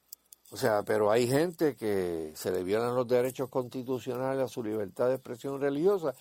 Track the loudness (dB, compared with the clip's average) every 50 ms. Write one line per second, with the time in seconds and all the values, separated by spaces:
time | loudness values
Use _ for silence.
0 | _ _ -20 -20 _ _ -20 -20 _ -16 -4 0 2 2 4 2 2 2 2 4
1 | 4 6 4 4 4 4 4 2 2 0 0 0 0 0 0 0 -2 0 0 0
2 | 0 0 -2 -4 -6 -8 -10 -6 -4 -2 -2 0 0 0 0 0 0 0 0 0
3 | 2 2 2 2 2 2 -2 -4 -6 -4 -2 -4 -4 -4 -6 -8 -4 -4 -4 -4
4 | -4 -4 -4 -2 -2 -2 -2 -2 -2 -4 -4 -6 -6 -4 -4 -4 -4 -4 -2 0
5 | 0 0 0 0 -4 -10 -12 -10 -8 -8 -4 -2 -2 -2 0 2 2 2 2 2
6 | 0 -4 -6 -8